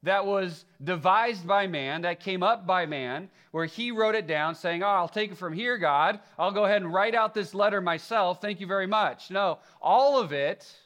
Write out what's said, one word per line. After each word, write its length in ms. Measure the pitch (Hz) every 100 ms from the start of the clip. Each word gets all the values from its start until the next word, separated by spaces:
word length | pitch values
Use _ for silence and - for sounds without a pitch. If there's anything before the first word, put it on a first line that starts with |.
that 240 | 147 196 196
was 400 | 196 185 160 _ _
devised 640 | 143 180 165 202 233 220 170
by 200 | 202 190
man, 360 | 160 135 156
that 180 | 175 170
came 220 | 196 185
up 240 | 185 233 180
by 180 | 185
man, 420 | 165 147 127 139 190 _ _
where 120 | 160
he 260 | 165 - 240
wrote 240 | 226 220
it 120 | 220 165
down 280 | 156 151
saying, 280 | 165 175 170
"Oh, 40 | 202
I'll 220 | 196 170
take 240 | 208 214
it 60 | 180
from 160 | 180
here, 240 | 160 240 247
God. 420 | 165 143 160 208 - -
I'll 140 | 175
go 140 | 202 202
ahead 160 | 208
and 100 | 180
write 220 | 180 214
out 180 | 226 220
this 220 | 220 185
letter 260 | 190 208 202
myself. 600 | 180 165 - 226 185 180
Thank 180 | 208 190
you 60 | 185
very 200 | 196 190
much." 440 | 214 185 123 -
No, 300 | 190 196 160 - _
all 400 | 156 208 277 277
of 100 | 190
it 380 | 143 143 190 - -